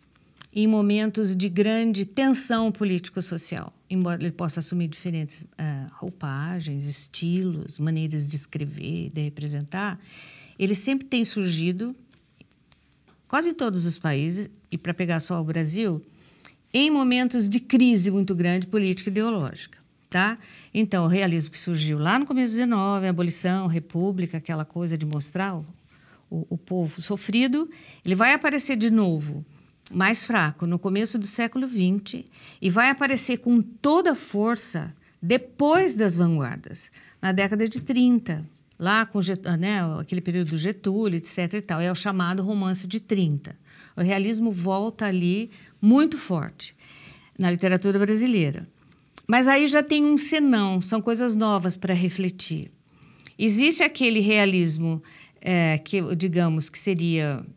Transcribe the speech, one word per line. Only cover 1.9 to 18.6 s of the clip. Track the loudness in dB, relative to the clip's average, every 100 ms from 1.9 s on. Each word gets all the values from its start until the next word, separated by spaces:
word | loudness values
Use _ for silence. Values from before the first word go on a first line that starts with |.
| 0 -4
tensão | 0 2 2 0 0 0
político-social. | 0 0 -2 -4 -8 -6 -6 -6 -8 -12 -16 -6
Embora | -2 -2 -2
ele | -4
possa | -4 -4 -4
assumir | -4 -4 -4
diferentes, | -6 -6 -6 -6 -10 -16 -10
eh, | -8 -8 -10
roupagens, | -12 -14 -10 -8 -6 -6 -6 -6 -6 -6
estilos, | -6 -8 -6 -2 -2 -2 -4 -8 -4
maneiras | -2 -2 -2 -4 -4
de | -6
escrever, | -8 -8 -8 -8 -8 -8 -8
de | -6
representar, | -8 -6 -8 -8 -8 -6 -8 -8 -14 -20 -20 -20 -18 -4
ele | 0 0
sempre | 0 -2 0
tem | -2 0
surgido, | 0 -2 0 -2 -2 -4 -10 _ _ _ _ -20 _ _ -20 _ _ _ _ _
quase | -2 -2
em |
todos | -2 -2 0 -2
os | -2
países, | -2 0 -2 -4 -8 -12 _
e | -8
pra | -6
pegar | -4 -2 -2
só | -2 -4
o |
Brasil, | -2 -2 -2 -2 -2 -4 -8 -20 -20 _ -20 _ _
em | 0 2
momentos | 2 2 2 2 0 0
de | 0
crise | 2 4 6 6 4
muito | 2 2 2
grande, | 2 0